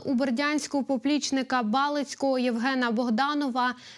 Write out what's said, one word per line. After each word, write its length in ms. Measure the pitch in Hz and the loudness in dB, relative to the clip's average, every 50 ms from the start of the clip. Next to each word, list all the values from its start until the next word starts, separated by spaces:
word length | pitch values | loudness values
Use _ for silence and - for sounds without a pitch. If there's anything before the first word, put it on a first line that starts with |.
| - | -2
у 100 | - 277 | 0 0
Бердянську 680 | 233 277 269 240 233 285 294 302 294 285 - - 285 247 | 0 2 0 0 0 0 0 0 0 -2 -2 -2 -2 0
поплічника 800 | - 277 247 - 277 302 285 285 - 277 269 262 269 269 254 240 | 0 -2 0 2 0 0 0 0 0 -2 -2 0 0 0 0 0
Балицького 760 | 214 214 269 277 294 294 294 277 - - - - 269 262 254 | 2 2 2 2 0 0 -2 -4 -4 -4 -2 0 0 2 2
Євгена 520 | 247 254 233 233 220 269 269 254 254 240 | 2 0 0 0 0 0 0 0 0 0
Богданова. 840 | 220 220 254 240 226 214 269 285 294 294 294 269 233 254 247 247 240 247 - - - | 2 0 0 0 2 2 2 0 0 0 -2 0 0 0 0 0 -2 -4 -12 -20 -20